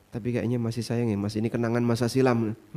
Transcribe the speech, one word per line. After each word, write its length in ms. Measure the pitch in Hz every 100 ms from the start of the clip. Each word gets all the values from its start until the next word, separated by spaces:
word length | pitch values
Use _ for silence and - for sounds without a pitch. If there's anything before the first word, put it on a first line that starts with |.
| _ 127
tapi 160 | 113
kayaknya 240 | 120 101 123
masih 240 | 113 113
sayang 320 | 107 120 120
ya 80 | 101
Mas, 160 | 101 107
ini 160 | 113
kenangan 320 | 117 117 117
masa 240 | 120 117 120
silam. 480 | 131 131 117 110 110 -